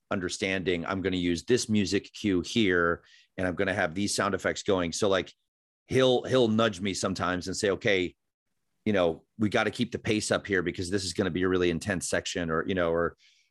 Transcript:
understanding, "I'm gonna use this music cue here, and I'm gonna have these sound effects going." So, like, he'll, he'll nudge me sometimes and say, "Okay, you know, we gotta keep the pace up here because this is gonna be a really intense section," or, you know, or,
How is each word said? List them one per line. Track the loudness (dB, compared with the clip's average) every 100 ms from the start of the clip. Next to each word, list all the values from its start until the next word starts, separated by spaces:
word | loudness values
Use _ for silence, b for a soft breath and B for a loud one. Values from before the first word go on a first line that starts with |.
| -6
understanding, | -4 -4 -4 -2 -2 0 -2 -2
"I'm | -2
gonna | -2 -2
use | 0 -2
this | 2 0 2
music | 0 2 0 -4
cue | -6 0 0
here, | 0 0 2 4 2 0 b b b -6
and | -4
I'm |
gonna | -2 -2
have | 0 -2
these | -2 -2
sound | 0 0
effects | 0 -2 -4
going." | 0 0 0
So, | 0 2
like, | 2 0 -10 _ _ _ _ -2
he'll, | 2 4 4
he'll | 2 2 4
nudge | 4 2 2
me | -4
sometimes | -2 -2 -2 -2 -2 -4
and | -2
say, | 0
"Okay, | 0 2 2 0 -6 _ _ _ _ _ _
you | 0
know, | 2 2 0 _ -4
we | 0
gotta | 2 0
keep | -2 -4
the | -4
pace | 0 0 2
up | -2 0
here | 0
because | 0 -4 -4
this | -4
is | -4
gonna | -2 -2
be | 0
a | 0
really | 2 2
intense | 0 -2 -4 -2
section," | -4 -4 -6 -2
or, | -2 -2
you |
know, | 0 0
or, | 0 -2 -4 b b b